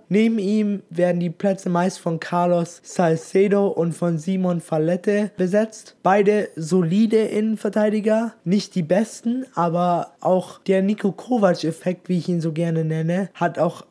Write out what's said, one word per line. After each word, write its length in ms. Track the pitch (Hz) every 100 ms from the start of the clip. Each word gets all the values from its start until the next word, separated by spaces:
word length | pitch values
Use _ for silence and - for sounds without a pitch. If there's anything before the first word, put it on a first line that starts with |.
| -
Neben 300 | 196 226 226
ihm 420 | 190 214 208 202 -
werden 300 | 165 180 175
die 100 | 170
Plätze 400 | 165 202 190 185
meist 300 | 175 185 -
von 200 | 175 165
Carlos 600 | - 175 175 175 170 -
Salcedo 840 | - - 170 160 - 190 196 202 202
und 260 | - 170
von 240 | 160 175 165
Simon 440 | 165 190 185 170
Falette 680 | - 156 160 180 208 208 208 -
besetzt. 580 | 185 208 220 - - _
Beide 480 | 180 202 202 208 - -
solide 600 | 160 185 165 190 220 220
Innenverteidiger, 1160 | 220 208 220 214 214 208 214 214 208 220 226 - 170
nicht 280 | 196 -
die 100 | 180
besten, 600 | 156 185 220 - 233 247 262
aber 600 | - 170 170 180 170 - _
auch 360 | 160 185 180 -
der 180 | - 190
Niko 300 | 196 208 202
Kovac-Effekt, 960 | - - 247 196 170 156 160 180 180 -
wie 80 | 180
ich 120 | 156
ihn 120 | 175
so 100 | 160
gerne 320 | 156 170 165
nenne, 460 | 160 160 160 180 190 -
hat 240 | 175 -
auch 260 | 165 - -